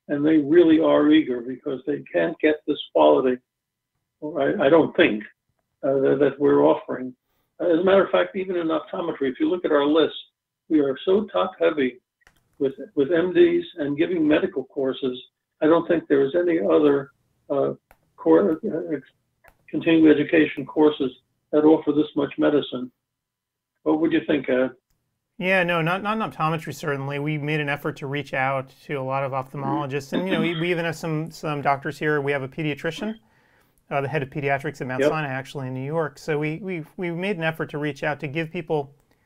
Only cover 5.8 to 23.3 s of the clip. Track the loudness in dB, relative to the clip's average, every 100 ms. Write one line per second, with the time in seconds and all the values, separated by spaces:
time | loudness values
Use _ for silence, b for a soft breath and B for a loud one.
5.8 | -2 0 2 2 2 2 2 4 4 2
6.8 | -2 -8 -10 -14 _ _ _ -4 0 2
7.8 | 4 4 4 2 0 -4 -6 -4 -2 -4
8.8 | -6 -8 -6 -4 -4 -2 -2 -2 2 2
9.8 | 4 4 2 -2 -16 _ _ _ 0 2
10.8 | 2 -2 0 0 0 -2 -2 0 0 2
11.8 | -2 -4 _ _ _ _ _ -4 -4 -4
12.8 | -6 -2 2 2 2 6 6 4 -2 -6
13.8 | -4 -2 -2 0 2 2 0 -4 -8 -4
14.8 | -4 -4 -6 -6 -12 _ _ _ 2 4
15.8 | 2 -2 0 2 2 0 0 0 2 4
16.8 | 4 2 -2 _ _ _ -6 -2 -2 -4
17.8 | _ _ _ -4 4 4 4 0 -4 -6
18.8 | -6 -8 -10 _ _ _ _ _ _ -4
19.8 | 2 6 6 6 4 2 2 -2 -6 2
20.8 | 2 2 -4 -6 _ _ _ 2 6 4
21.8 | 2 0 -2 -2 -4 0 0 0 -2 -8
22.8 | -12 _ _ _ _